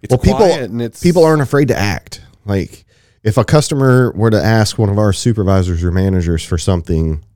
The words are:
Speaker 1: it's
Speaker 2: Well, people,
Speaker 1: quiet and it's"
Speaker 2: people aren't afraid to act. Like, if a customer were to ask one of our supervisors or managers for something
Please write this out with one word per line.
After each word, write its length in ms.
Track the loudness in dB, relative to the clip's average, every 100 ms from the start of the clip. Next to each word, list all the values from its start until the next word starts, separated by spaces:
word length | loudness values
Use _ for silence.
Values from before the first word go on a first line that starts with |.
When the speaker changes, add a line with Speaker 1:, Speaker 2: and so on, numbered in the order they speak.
Speaker 1:
it's 100 | -2
Speaker 2:
Well, 80 | 0
people, 180 | 2 2
Speaker 1:
quiet 300 | 2 0 -4
and 120 | -8
it's" 200 | -8 -2
Speaker 2:
people 220 | 0 2
aren't 180 | 4 2
afraid 260 | 0 0 0
to 80 | 0
act. 440 | -2 -4 -10 -20 -20 _ -6
Like, 400 | -4 -4 -12 _ _ _ _
if 140 | -2 0
a 80 | 2
customer 680 | 2 2 0 2 4 2
were 180 | 0 0
to 120 | 2
ask 340 | 2 2 0 0
one 120 | -2
of 80 | 0
our 160 | 0
supervisors 720 | 0 -2 0 0 0 0 -2
or 80 | -2
managers 520 | 0 0 0 0 -2
for 140 | -2 -6
something 680 | -2 -2 -2 -2 -2 -4 -10